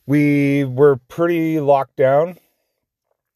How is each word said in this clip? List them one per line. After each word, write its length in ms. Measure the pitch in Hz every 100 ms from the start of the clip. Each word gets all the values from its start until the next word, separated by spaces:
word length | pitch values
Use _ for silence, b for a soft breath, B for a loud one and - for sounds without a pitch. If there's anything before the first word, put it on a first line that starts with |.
| -
we 560 | 147 147 143 143 143
were 340 | 135 127 147 131
pretty 640 | - - 170 170 160 160
locked 380 | 139 139 135 -
down 420 | 131 139 175 180 _ _ _ _ _ _ _ _ _